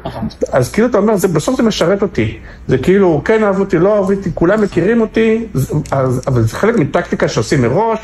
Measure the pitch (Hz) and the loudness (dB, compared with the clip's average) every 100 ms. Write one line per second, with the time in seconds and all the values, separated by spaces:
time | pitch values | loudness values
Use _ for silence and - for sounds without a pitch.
0 | - - - - - 143 123 - 247 233 | -12 -8 -10 -8 -2 0 0 0 0 2
1 | 208 208 196 156 196 262 226 - 165 196 | 2 2 0 0 -2 0 0 0 0 0
2 | 202 - 107 - - - - 127 135 196 | -2 -2 -4 -6 -14 -12 -2 0 2 4
3 | 185 147 - 220 214 190 196 165 190 214 | 4 2 2 2 2 0 0 2 2 2
4 | 190 196 196 - 170 220 202 175 180 233 | 0 -2 -4 0 2 2 0 0 0 2
5 | 220 226 226 226 233 135 131 147 147 139 | 0 2 2 0 -2 -4 -2 -2 -2 -2
6 | 131 123 139 127 113 - 202 226 143 175 | 0 -2 -2 0 0 0 0 2 0 0
7 | 175 196 160 - 220 147 117 170 226 220 | -2 -2 -2 -2 0 0 2 2 0 -2